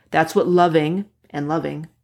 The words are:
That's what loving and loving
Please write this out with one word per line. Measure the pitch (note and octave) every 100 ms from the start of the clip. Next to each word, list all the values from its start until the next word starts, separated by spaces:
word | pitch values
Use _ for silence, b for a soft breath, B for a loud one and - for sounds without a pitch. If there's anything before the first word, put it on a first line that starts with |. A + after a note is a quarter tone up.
| _
That's | D#3+ D#3+ G3+
what | F3+
loving | F3 F3 D#3+ D3+ F#3 G3+ _ _
and | D3 C#3+
loving | D#3+ D3 D3 D#3+ _